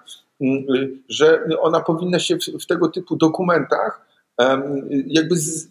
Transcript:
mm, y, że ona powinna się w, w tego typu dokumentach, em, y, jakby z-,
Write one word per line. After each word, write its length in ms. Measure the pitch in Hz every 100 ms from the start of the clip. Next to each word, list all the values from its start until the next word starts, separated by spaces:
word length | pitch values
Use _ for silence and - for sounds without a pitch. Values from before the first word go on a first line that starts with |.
| - - _ -
mm, 160 | 131 135 135
y, 240 | 131 135 - -
że 380 | 117 156 160 - 160
ona 200 | 160 165
powinna 380 | 165 160 180 175
się 180 | - 160
w, 260 | - 156
w 40 | -
tego 220 | 175 165
typu 280 | 180 - 151
dokumentach, 920 | 160 160 180 165 139 151 214 - _ _ _ -
em, 240 | 127 135 143 139 135
y, 120 | 139 127
jakby 300 | 156 156 175
z-, 320 | 156 - -